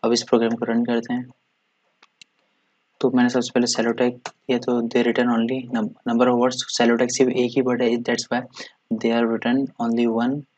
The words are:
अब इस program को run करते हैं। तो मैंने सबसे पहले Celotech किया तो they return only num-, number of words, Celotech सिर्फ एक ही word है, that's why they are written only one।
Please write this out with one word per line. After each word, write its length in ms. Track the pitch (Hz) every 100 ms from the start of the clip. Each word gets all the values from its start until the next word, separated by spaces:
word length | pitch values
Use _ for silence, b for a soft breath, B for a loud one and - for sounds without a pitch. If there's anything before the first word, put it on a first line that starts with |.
अब 100 | 117
इस 100 | 117
program 320 | - 120 117 117
को 100 | 117
run 180 | 117 120
करते 280 | 120 117
हैं। 120 | 123 127 - _ _ _ _ _ _ _ _ - _ _ _ _ _ _ _
तो 80 | 131
मैंने 180 | 127 123
सबसे 220 | 123 117 127
पहले 120 | 120
Celotech 600 | - 113 117 123 123 -
किया 280 | _ - 123
तो 220 | 123 120
they 220 | 117 123
return 260 | 120 120 123
only 280 | 117 117 131 127
num-, 240 | 123 107 - -
number 200 | 117 127
of 80 | 123
words, 240 | 123 123 - -
Celotech 340 | 117 117 123
सिर्फ 200 | - 127
एक 200 | 123 123 131
ही 60 |
word 200 | 127 123
है, 80 | 120 117 120
that's 180 | 117 -
why 100 | 123 123 B B B _
they 180 | 110 117 117
are 80 | 117
written 340 | 113 120 131 135 - 117
only 220 | 117 120 113
one। 200 | 120 143 139